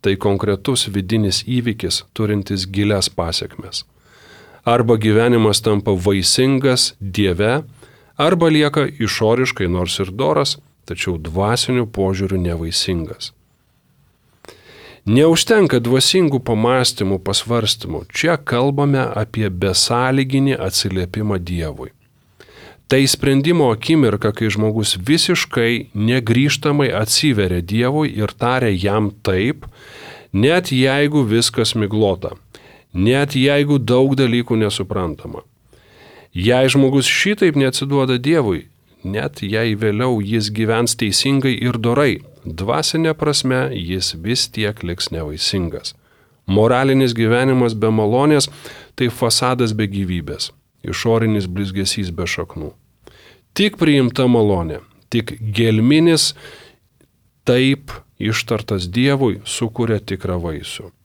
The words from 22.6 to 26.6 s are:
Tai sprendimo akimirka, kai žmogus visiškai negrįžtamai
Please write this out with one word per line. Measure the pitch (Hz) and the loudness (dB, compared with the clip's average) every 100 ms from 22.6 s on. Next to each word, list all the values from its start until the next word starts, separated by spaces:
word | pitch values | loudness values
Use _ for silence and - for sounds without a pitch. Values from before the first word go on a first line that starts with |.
| - - _ | -20 -20 _
Tai | 131 135 | 2 2
sprendimo | - 139 135 151 170 135 | 2 2 2 4 4 4
akimirka, | 110 - 160 120 101 110 104 | 2 2 4 4 2 -2 0
kai | 110 | -2
žmogus | 98 107 110 101 92 | 0 0 0 -2 -2
visiškai | 95 160 - 170 - 127 117 120 - 104 | 0 0 2 0 0 0 0 0 -4 -2
negrįžtamai | 110 127 113 120 143 - | 0 2 2 2 2 0